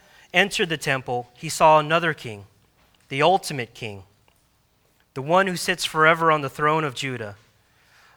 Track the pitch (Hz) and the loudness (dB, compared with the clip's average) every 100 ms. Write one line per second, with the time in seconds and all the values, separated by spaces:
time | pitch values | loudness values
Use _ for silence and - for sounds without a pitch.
0 | _ _ _ 180 196 - 180 151 151 131 | _ _ _ 0 0 0 -4 -4 -4 -4
1 | 135 123 - _ 156 - 160 156 151 165 | -4 -8 -8 _ -8 2 6 6 4 0
2 | 165 143 120 101 98 _ _ _ _ _ | 0 -4 -10 -14 -18 _ _ _ _ _
3 | - 139 156 190 - 143 113 - 113 98 | -8 0 2 2 -2 -8 -10 -10 -12 -12
4 | 92 _ _ _ _ _ _ _ _ _ | -18 _ _ _ _ _ _ _ _ _
5 | _ 135 139 180 190 175 - 175 - 160 | _ -10 0 2 2 -2 -4 -4 -2 4
6 | 156 165 165 151 135 - 151 160 151 120 | 4 4 2 2 -2 -4 -2 0 -2 -6
7 | 135 123 104 98 _ _ _ _ _ _ | -8 -8 -10 -14 _ _ _ _ _ _
8 | _ | _